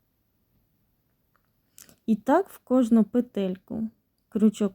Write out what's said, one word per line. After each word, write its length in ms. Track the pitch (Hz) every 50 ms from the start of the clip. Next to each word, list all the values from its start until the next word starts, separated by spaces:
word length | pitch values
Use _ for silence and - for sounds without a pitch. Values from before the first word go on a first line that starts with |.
| _ _ _ _ _ _ _ _ _ _ _ _ _ _ _ _ _ _ _ _ _ _ _ _ _ _ _ _ _ _ _ _ _ _ _ - - - _ _ _
І 100 | - 220
так 340 | - - - 285 339 392 -
в 100 | - -
кожну 440 | _ _ 247 254 254 220 233 226 208
петельку 880 | - - 247 247 247 _ 202 196 185 185 185 _ _ 220 220 226 220 - _ _ _ _ _ _ _
крючок 440 | _ 214 214 220 208 - 208 196